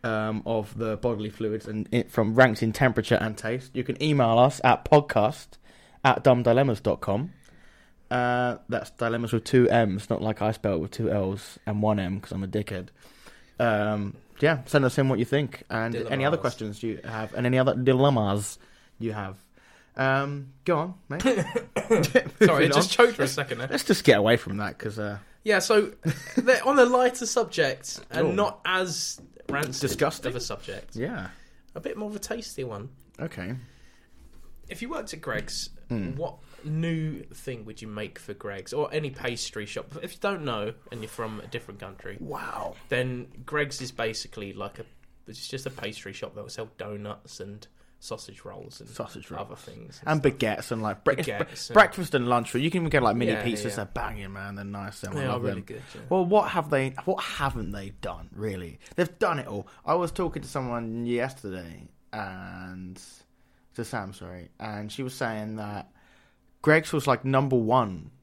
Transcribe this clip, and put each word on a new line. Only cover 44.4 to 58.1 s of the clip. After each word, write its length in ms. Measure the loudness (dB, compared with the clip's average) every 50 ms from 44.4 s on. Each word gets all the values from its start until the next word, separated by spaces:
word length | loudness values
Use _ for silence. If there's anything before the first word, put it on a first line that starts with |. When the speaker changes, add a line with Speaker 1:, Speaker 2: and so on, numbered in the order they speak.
| -12 -12 -10
Speaker 2:
like 240 | -10 -10 -10 -10 -14
a, 80 | -18 -18 -20 -20 -20 -20 -20 -20 _
it's 200 | -20 -16 -14 -12 -10
just 180 | -10 -8 -8
a 40 | -10
pastry 420 | -10 -8 -10 -10 -10 -10 -14 -14 -10
shop 200 | -10 -12 -12 -10
that 80 | -14
will 60 | -14 -12
sell 220 | -10 -10 -12 -12 _ -12
donuts 640 | -10 -10 -10 -10 -10 -10 -12 -12 _ -20 -16 -14
and 260 | -14 -14 -14 -16 -18 _ _ _ _ _ _ _ -12
sausage 400 | -12 -12 -12 -12 -18 -20 -18 -16
rolls 360 | -16 -16 -14 -16 -18 -18 -20
and 80 | -20 -18
Speaker 1:
Sausage 400 | -12 -12 -12 -10 -12 -18 -16 -12
rolls. 160 | -12 -12 -12
Speaker 2:
other 100 | -12 -14
things 420 | -18 -18 -20 -18 -18 -18 -20 -20 -8 -2
Speaker 1:
And 180 | 0 0 2 2
Speaker 2:
and 140 | 0 0 2
stuff. 0 |
Speaker 1:
baguettes 320 | -2 -2 -2 -4 -4 -6
and, 100 | -6 -4
like, 220 | -2 -4 -6 0 2
bre-, 80 | 2
Speaker 2:
Baguettes 260 | 2 2 -2 -4 -4 -4
Speaker 1:
bre-, 340 | -6 -8 -8 -14 -12 4
Speaker 2:
and 20 | 8
Speaker 1:
breakfast 400 | 8 8 8 6 -6 -6 0 0
and 140 | 0 2 4
lunch. 260 | 2 2 2 0 -2
You 160 | 0 0 0
can 120 | 0 0
even 80 | 0 2
get, 120 | 2 4
like, 140 | 4 4 2
mini 160 | 2 2 0
Speaker 2:
Yeah, 100 | 0 0 0
Speaker 1:
pizzas. 260 | -2 -2 -2 -4 -4
Speaker 2:
yeah. 60 | -4
Speaker 1:
They're 80 | -6 -8
banging, 460 | -6 -6 -6 -6 -6 -8 -8 -10 -10
man. 240 | -10 -10 -10 -10 -10
They're 80 | -10 -10
nice. 360 | -10 -8 -8 -10 -10 -12 -12 -12
I 60 | -8
Speaker 2:
They 140 | -6 -4 -2
Speaker 1:
love 140 | -2 -2 -2
Speaker 2:
are 40 | -2
really 80 | -4 -4 -6
Speaker 1:
them. 20 | -10
Speaker 2:
good, 180 | -12 -14 -14 -14 -16 -18
yeah. 60 | -16 -4 0
Speaker 1:
Well, 140 | 2 2 4
what 240 | 6 4 4 4 4
have 180 | -2 -2 0 2
they, 220 | 0 0 0 -2 -6 -6 -2
what 160 | -2 -2 -2 -2
haven't 480 | -8 -4 -2 -2 -2 -2 -4 -6 -6
they 180 | -8 -8 -10 -12 -12 -10
done, 260 | -8 -8